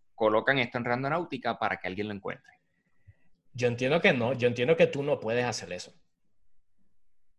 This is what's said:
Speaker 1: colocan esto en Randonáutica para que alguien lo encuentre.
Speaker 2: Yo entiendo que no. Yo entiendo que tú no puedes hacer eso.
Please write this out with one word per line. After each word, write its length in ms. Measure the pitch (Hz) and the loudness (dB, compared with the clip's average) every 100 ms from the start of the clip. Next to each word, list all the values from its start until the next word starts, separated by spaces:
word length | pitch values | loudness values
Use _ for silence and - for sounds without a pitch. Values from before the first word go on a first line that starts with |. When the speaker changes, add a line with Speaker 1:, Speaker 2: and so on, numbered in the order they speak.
| _ - | _ 0
Speaker 1:
colocan 420 | 107 107 107 135 | 2 4 2 2
esto 220 | 117 120 | 0 -2
en 60 | 120 | -2
Randonáutica 720 | 123 139 165 170 131 120 110 | -2 -2 -4 -4 -6 -4 -2
para 180 | 107 92 | -2 -4
que 100 | 90 | -6
alguien 200 | 92 104 | -6 -6
lo 60 | 101 | -6
encuentre. 360 | 95 95 _ _ _ _ _ _ _ - - _ _ | -8 -10 _ _ _ _ _ _ _ -20 -20 _ _
Speaker 2:
Yo 140 | 117 123 | -2 -2
entiendo 340 | 117 127 165 | 0 0 2
que 100 | 196 | 4
no. 220 | 135 117 | 2 0
Yo 140 | 120 123 | 2 0
entiendo 280 | 120 123 127 | 2 2 4
que 120 | 170 | 4
tú 140 | 139 | 2
no 160 | 143 139 | -2 -2
puedes 260 | 110 120 123 | 0 0 0
hacer 260 | 113 90 | -4 -8
eso. 220 | 90 - - _ _ _ _ - - _ _ - - - - - | -12 -12 -20 _ _ _ _ -20 -20 _ _ -20 -20 -20 -20 -20